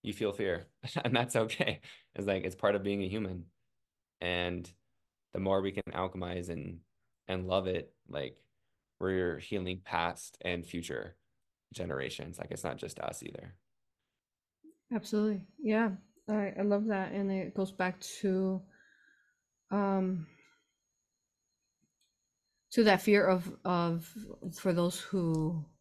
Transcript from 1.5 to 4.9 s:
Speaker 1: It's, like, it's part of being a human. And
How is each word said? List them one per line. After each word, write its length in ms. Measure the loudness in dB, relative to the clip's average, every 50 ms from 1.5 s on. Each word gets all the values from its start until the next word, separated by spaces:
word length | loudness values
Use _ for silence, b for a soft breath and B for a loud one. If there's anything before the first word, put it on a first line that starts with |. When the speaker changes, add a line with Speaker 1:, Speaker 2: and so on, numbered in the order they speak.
| 0 0 0 0 0 -4 B B B B B B B
Speaker 1:
It's, 120 | -4 0
like, 160 | 0 0 0 0
it's 120 | -4 -4
part 200 | 2 2 4 4
of 80 | 4 0
being 200 | 0 -2 -2 -2
a 40 |
human. 400 | -2 -2 -4 -4 -4 -6 -8 -10 -14 _ _ _ _ _ _ _ _ _ _ _ _ _ _
And 500 | -2 0 0 0 0 0 -2 -4 -8 -12 -18 _ _ _